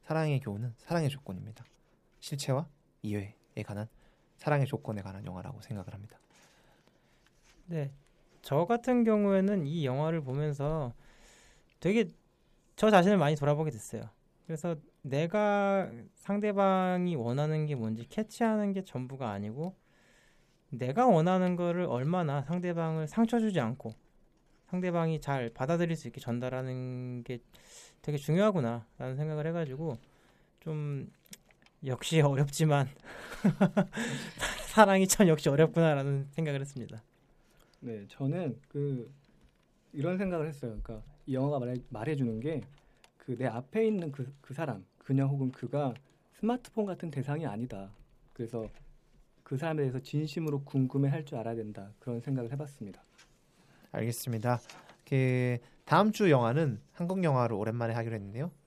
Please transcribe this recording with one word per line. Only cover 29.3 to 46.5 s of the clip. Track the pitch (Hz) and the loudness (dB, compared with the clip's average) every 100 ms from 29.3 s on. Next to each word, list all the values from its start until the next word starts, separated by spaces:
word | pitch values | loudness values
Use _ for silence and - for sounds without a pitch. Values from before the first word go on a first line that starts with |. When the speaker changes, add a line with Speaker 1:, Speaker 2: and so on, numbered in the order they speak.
| 151 156 | -4 -4
Speaker 2:
해가지고, | 170 151 131 165 117 - _ _ _ _ _ | -4 -6 -6 -6 -8 -14 _ _ _ _ _
좀 | - 156 147 139 - _ _ - _ _ _ _ 135 | -8 -6 -4 -6 -8 _ _ -20 _ _ _ _ -6
역시 | 127 - 160 | -4 2 4
어렵지만 | 147 139 143 - 156 143 139 - - - - - | 6 4 0 2 4 4 2 -4 -18 -16 -14 2
<laughs> | 202 - 202 - 190 - 233 233 - - - - - | 2 4 2 4 0 -2 -4 -6 -8 -8 -8 -6 0
사랑이 | - 202 190 190 | 8 8 8 4
참 | - 185 | 6 6
역시 | 156 160 | 6 4
어렵구나라는 | 139 160 165 165 143 139 139 139 | 6 6 6 4 4 0 -2 -4
생각을 | - 160 139 | -4 -2 -2
했습니다. | 139 135 113 110 _ _ _ _ _ _ _ _ | -6 -10 -12 -14 _ _ _ _ _ _ _ _
Speaker 3:
네, | 123 110 101 | -10 -10 -12
저는 | - 135 170 160 110 _ | -4 -2 -2 -4 -8 _
그 | 143 143 127 113 - _ _ _ _ _ _ _ | -6 -4 -4 -8 -18 _ _ _ _ _ _ _
이런 | 151 160 185 | -4 -2 -2
생각을 | 190 175 151 | -2 -2 -4
했어요. | 143 120 107 | -6 -10 -8
그러니까 | - 110 - - - | -10 -12 -14 -18 -6
이 | 131 | -2
영화가 | 139 147 | 0 0
말해-, | 120 123 - | -2 -6 -8
말해주는 | 107 120 147 123 110 | -8 -4 -2 -2 -2
게, | 139 156 104 - _ _ - _ | -4 -6 -8 -20 _ _ -20 _
그 | - 117 | -10 -4
내 | 127 | -4
앞에 | 113 135 214 220 | -4 -6 0 0
있는 | 208 165 | 0 -4
그, | 139 127 - | -8 -10 -12
그 | - | -14
사람, | 135 156 104 - _ | -6 -6 -6 -12 _
그녀 | - 135 135 | 0 2 2
혹은 | 139 131 | 0 -2
그가 | 127 120 143 139 110 _ _ _ | -4 -4 -2 -2 -4 _ _ _
스마트폰 | _ 208 | _ -2